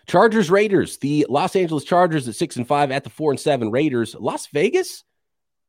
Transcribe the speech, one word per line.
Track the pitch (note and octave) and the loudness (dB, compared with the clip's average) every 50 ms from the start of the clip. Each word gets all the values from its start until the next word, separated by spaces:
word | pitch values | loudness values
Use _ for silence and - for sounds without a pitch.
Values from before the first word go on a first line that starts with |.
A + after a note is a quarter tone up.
| _ - | _ -2
Chargers, | - F3 A3 A3+ G#3+ A3+ F#3 D3 | 2 4 4 4 4 2 2 4
Raiders. | F#3 G3 G#3+ G#3+ G3 D3+ G#2 - - - | 4 2 2 4 2 2 2 0 -4 -8
The | - C#3 D3 D3 - - | -4 -2 0 0 0 0
Los | A#2+ C#3+ F3+ F3+ - | 0 0 0 0 0
Angeles | F#3+ F#3 D#3+ D#3+ C#3+ - | 0 0 0 -2 -4 -2
Chargers | - F3+ F3 F3+ F3 D#3+ D3+ B2+ B2 | 0 2 2 4 4 2 -2 -4 -4
at | G#2+ | -6
six | - F3 - - B2 | -6 -6 -6 -4 -8
and | A#2 - | -4 -2
five | D3 C#3+ D3 C3 | 0 0 0 0
at | C3 C#3 - | -2 -6 -6
the | - | -8
four | _ - D#3 D3+ | _ -4 -2 -2
and | C3+ - | -2 0
seven | - D3+ C#3+ B2 A#2 G#2+ | 0 0 0 0 0 -2
Raiders. | G#2+ C3 D#3 D3+ B2 A#2 A2+ - - | 0 0 0 0 0 0 -2 -4 -6
Las | - G#2 C#3+ C#4+ D#4 - - | -6 -6 -6 -6 -6 -10 -6
Vegas | - C#3+ E3+ A#3+ E4+ F#4 F4 - - - _ _ _ _ _ _ _ _ _ _ _ _ _ | -4 -2 -2 0 0 0 -2 -2 -8 -16 _ _ _ _ _ _ _ _ _ _ _ _ _